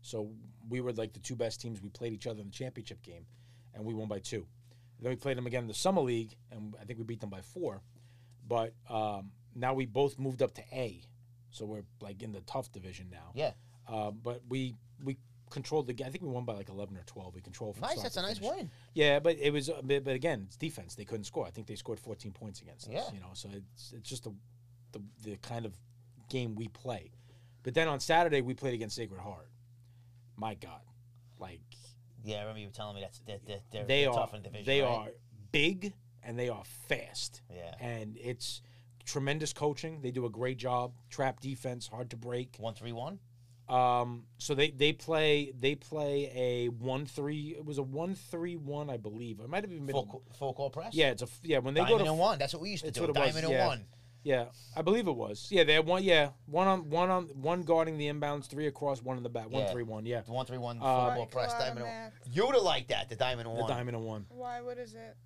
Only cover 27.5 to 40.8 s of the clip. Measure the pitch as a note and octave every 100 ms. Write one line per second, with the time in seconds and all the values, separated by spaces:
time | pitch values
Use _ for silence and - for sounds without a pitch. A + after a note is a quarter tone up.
27.5 | - - B2 D#3+ C#3 - E3 E3+ D3 B2+
28.5 | B2+ C#3 A#2+ A2 A2+ A2+ F#2+ G2 F2+ -
29.5 | - - - - - - - - - A2
30.5 | G#2 - - - - - - - - -
31.5 | D#2+ - - - - - - A2 G#2 G#2+
32.5 | G#2+ G2+ G2 G#2+ G2+ F#2+ - - G2+ -
33.5 | G2+ - A2 G#2 C#3 C#3 A#2+ A2+ G#2+ G2+
34.5 | G#2+ G#2 C#3 C3 A#2 A2 - - G#2+ G2+
35.5 | D3+ D#3 F#3+ G3+ G3 - - - A#2 B2
36.5 | G#2+ G2 - - D3 - - - - -
37.5 | F2 E2+ F2 A#2+ A#2 G#2+ A2 A#2+ B2 -
38.5 | - - - - - - D3 C3+ D3+ D3+
39.5 | - D3 C#3+ E3 D#3+ C3 B2 B2 G#2+ B2+
40.5 | C3 B2+ B2